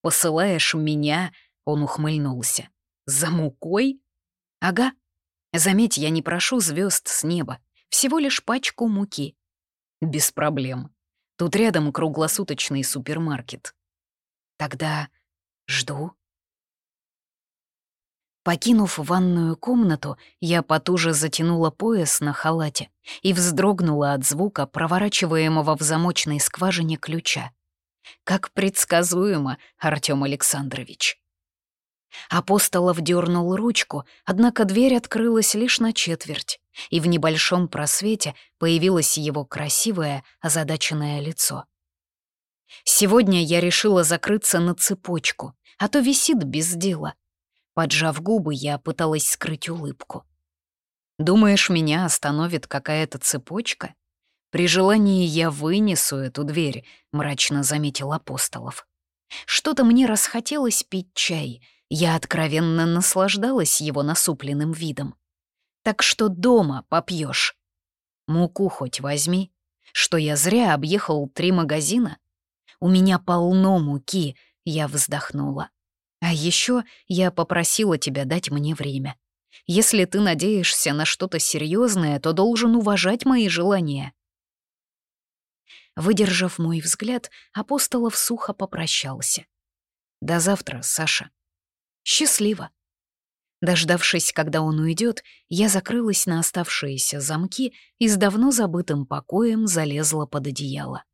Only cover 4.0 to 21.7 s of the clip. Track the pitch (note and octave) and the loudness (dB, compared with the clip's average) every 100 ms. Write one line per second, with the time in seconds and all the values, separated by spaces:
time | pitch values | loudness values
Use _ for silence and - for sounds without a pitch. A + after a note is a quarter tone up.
4 | _ _ _ _ _ _ F3 F#3 B3+ C4 | _ _ _ _ _ _ -2 0 0 -2
5 | _ _ _ _ _ A3 F#3+ F#3+ A3+ - | _ _ _ _ _ 0 2 4 2 2
6 | D3+ D#3+ D#3+ E3+ - B3+ E3+ D3+ G3 F3+ | 0 0 0 -2 0 0 0 0 -2 -2
7 | - - D3+ F3 E3+ C3 _ _ _ - | -2 -4 -2 -2 -4 -8 _ _ _ -2
8 | C4+ D#4+ C#4 C4 - B3 C4+ - A#3 G3+ | 0 0 0 -2 -2 -2 -2 -2 -2 0
9 | G3+ - C#3+ - _ _ _ _ _ _ | -2 -6 -10 -10 _ _ _ _ _ _
10 | D#3+ D3 D3 - D3+ D3 B2+ B2+ - _ | -4 -2 -2 0 -2 -2 -4 -6 -10 _
11 | _ _ _ _ E3+ G3+ A3+ F3 D3+ C#3 | _ _ _ _ -2 2 2 2 0 -2
12 | D#3+ D3 D#3 - G3 D3 - C#3 C3+ C#3+ | -4 -2 -2 -2 -4 -6 -4 -4 -4 -6
13 | C3 D3+ E3 C#3+ A#2+ - - _ _ _ | -6 -4 -4 -4 -8 -16 -16 _ _ _
14 | _ _ _ _ _ _ D3 C3 D#3 D3+ | _ _ _ _ _ _ -10 -6 -4 -4
15 | D3 _ _ _ _ _ - C3+ B2 C#3 | -6 _ _ _ _ _ -6 -6 -4 -6
16 | D#3+ - _ _ _ _ _ _ _ _ | -8 -12 _ _ _ _ _ _ _ _
17 | _ _ _ _ _ _ _ _ _ _ | _ _ _ _ _ _ _ _ _ _
18 | _ _ _ _ - E3+ A3+ A#3 G3 - | _ _ _ _ -4 -2 4 4 4 0
19 | D3 F3+ F#3 F3 E3 D#3+ - B3 G#3+ D3+ | 0 2 4 2 2 -2 0 2 4 2
20 | D3 C#3+ - _ E3+ E3+ E3 D#3 D#3 F3+ | -4 -10 -14 _ 0 0 2 0 2 0
21 | E3 D3+ D#3 - E3 E3+ E3 | 2 0 -2 0 0 2 0